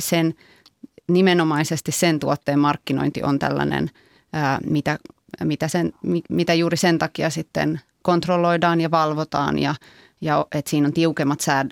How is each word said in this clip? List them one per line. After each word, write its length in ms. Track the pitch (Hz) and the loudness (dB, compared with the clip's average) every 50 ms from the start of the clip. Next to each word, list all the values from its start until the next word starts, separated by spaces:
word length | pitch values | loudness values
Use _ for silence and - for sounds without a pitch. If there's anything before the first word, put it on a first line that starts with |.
sen, 320 | - - 175 165 160 160 160 - _ - - _ _ _ _ _ - - _ - - | -4 -2 0 0 0 0 -4 -6 _ -20 -20 _ _ _ _ _ -20 -20 _ -8 -2
nimenomaisesti 840 | - 175 180 190 190 180 175 165 160 151 147 156 - 165 151 - - | 0 2 4 4 4 4 4 2 2 2 0 0 0 -2 -4 -4 -4
sen 280 | 147 - 180 170 160 147 | -2 0 2 2 2 2
tuotteen 400 | - 139 147 - _ - 143 143 | 0 -2 -2 -2 _ 0 2 4
markkinointi 640 | 147 147 147 - _ - - - 143 143 - - - | 4 2 2 -2 _ -4 -2 0 0 -2 -2 -2 -2
on 160 | 143 139 139 | 0 0 0
tällainen, 500 | 147 139 139 143 143 143 143 139 147 147 - _ _ _ _ _ _ _ - | 0 0 0 0 -2 -2 0 -2 -2 -4 -6 _ _ _ _ _ _ _ -4
ää, 260 | 156 147 135 135 - - - | -2 -2 0 -2 -2 -2 -2
mitä, 280 | 156 147 139 - 151 - - - - _ _ _ - - 165 | -2 -2 -2 -2 -4 -6 -8 -16 -20 _ _ _ -10 -6 -4
mitä 240 | 160 151 - 160 | -4 -2 -2 -2
sen, 260 | 156 - 175 165 165 - _ - | -2 -2 -2 -2 -2 -4 _ -4
mi-, 180 | - 175 170 - - | -2 -2 -2 -2 -2
mitä 240 | - 175 170 175 170 | -2 0 0 2 2
juuri 240 | 165 170 165 170 | 2 2 0 0
sen 200 | 165 - 180 165 | 2 2 2 2
takia 320 | 156 - - - - 151 160 | 2 0 -4 -4 -4 -4 -4
sitten 520 | 143 160 156 - - 156 147 151 160 160 - _ _ _ | -4 -6 -8 -6 -4 -2 -2 -2 -4 -6 -8 _ _ _
kontrolloidaan 800 | - - 175 170 165 175 180 175 170 175 170 170 175 175 170 165 | -2 0 0 0 0 0 0 0 2 2 2 2 2 2 2 2
ja 100 | 165 160 | 2 2
valvotaan 680 | 170 165 156 156 151 151 156 - - 143 143 147 147 147 | 2 2 2 0 0 -2 -4 -4 -2 -2 -2 0 0 0
ja, 160 | 143 139 147 - - - - - - _ _ _ | 0 -2 -2 -6 -10 -18 -20 -20 -20 _ _ _
ja 160 | - 156 151 | -4 0 0
o-, 100 | 151 151 - | 0 0 -2
et 160 | - 151 139 | -4 -6 -4
siinä 200 | - - 147 143 | -2 0 0 0
on 60 | 143 147 | 2 2
tiukemmat 460 | 165 165 165 151 - 147 139 147 - | 2 0 0 0 0 0 -2 -2 -2
sääd-, 280 | - 160 143 135 135 131 | 0 0 2 2 0 -2